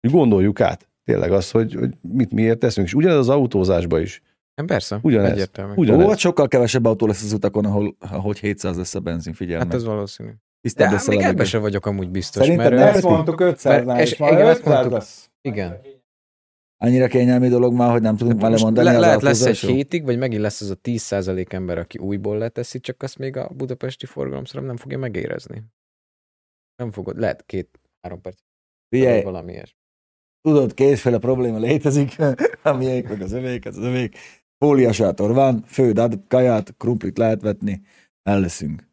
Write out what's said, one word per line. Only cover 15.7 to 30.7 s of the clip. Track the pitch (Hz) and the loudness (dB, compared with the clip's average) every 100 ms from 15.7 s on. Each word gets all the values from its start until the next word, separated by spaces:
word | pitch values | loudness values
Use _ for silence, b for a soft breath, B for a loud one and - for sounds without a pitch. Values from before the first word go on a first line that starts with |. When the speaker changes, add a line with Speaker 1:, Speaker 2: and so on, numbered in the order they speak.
| 87 - - _ _ _ _ _ _ _ _ | -10 -18 -20 _ _ _ _ _ _ _ _
Speaker 3:
Annyira | 117 127 127 | 0 2 2
kényelmi | 123 123 123 127 | 2 2 4 2
dolog | 123 123 | 4 2
már, | 123 120 | 2 2
hogy | 120 | 2
nem | 110 107 | 2 0
tudunk | 120 113 | 0 0
Speaker 2:
Most | 110 | 2
Speaker 3:
vele | 113 | 2
mondani | 110 113 123 | 2 4 4
Speaker 2:
le-, | |
Speaker 3:
az | 120 | 4
Speaker 2:
lehet | - - | 4 4
lesz | 139 117 | 2 2
egy | 123 | 2
Speaker 3:
autózásról? | 113 - 127 | 0 0 -2
Speaker 2:
hétig, | 139 175 | -2 -6
vagy | 147 120 | -4 -4
megint | 131 110 | -2 -2
lesz | 104 - | -4 -4
az | 101 | -10
a | |
tíz | 95 - 120 | -10 -6 -6
százalék | - 98 92 92 90 | -4 -4 -4 -6 -6
ember, | 95 92 85 | -8 -6 -6
aki | 85 - | -8 -10
újból | 92 101 101 104 | -8 -6 -6 -6
leteszi, | 113 - 120 127 | -6 -8 -10 -12
csak | - 127 | -12 -12
azt | 135 - | -12 -12
még | 135 131 | -12 -10
a | 127 135 | -12 -10
budapesti | 135 127 131 135 135 | -10 -8 -10 -12 -18
forgalomszerűen | - 135 135 127 139 135 | -10 -8 -8 -12 -12 -10
nem | 120 | -12
fogja | 135 135 | -10 -10
megérezni. | 127 98 - - - - 110 _ _ _ _ _ _ _ _ _ _ _ | -8 -8 -8 -10 -12 -18 -18 _ _ _ _ _ _ _ _ _ _ _
Nem | 123 | -12
fogod, | 104 90 - | -10 -12 -4
lehet | 107 - _ | -4 -4 _
két-három | 95 87 _ _ _ 90 98 | -10 -10 _ _ _ -16 -14
perc. | 92 90 _ _ _ _ _ | -16 -20 _ _ _ _ _
Speaker 3:
Figyelj, | 123 127 113 | 0 2 2
Speaker 2:
Valami | 98 90 87 | 0 -8 -12
ilyesmi. | - - _ _ _ _ _ _ _ | -16 -18 _ _ _ _ _ _ _
Speaker 3:
tudod, | 156 151 127 | 2 2 2